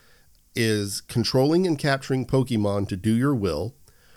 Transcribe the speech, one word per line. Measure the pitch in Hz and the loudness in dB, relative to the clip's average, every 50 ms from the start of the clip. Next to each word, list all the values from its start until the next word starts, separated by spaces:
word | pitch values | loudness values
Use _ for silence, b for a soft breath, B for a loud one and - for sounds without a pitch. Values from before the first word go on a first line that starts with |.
| b b b b b b b b _ _ - - | b b b b b b b b _ _ -4 -2
is | 117 113 107 107 101 101 95 - | 0 0 0 0 -2 -4 -6 -10
controlling | - - - 120 110 - - 131 131 147 160 175 190 180 | -10 -6 -2 -2 -2 0 2 2 2 4 4 2 2 2
and | 160 135 | 0 0
capturing | - 151 135 135 - - 139 131 123 | 0 0 0 -2 -2 -2 -2 -2 0
Pokemon | 120 - 135 131 - 120 110 104 101 101 101 101 95 | 0 0 0 0 0 0 0 0 0 0 -2 -2 -4
to | 104 92 | -4 -2
do | 92 110 113 | 0 0 2
your | 117 127 143 147 | 2 2 2 0
will, | 120 98 92 78 73 90 113 - - b b b b b b b | 0 0 0 -2 -2 -4 -6 -8 -12 b b b b b b b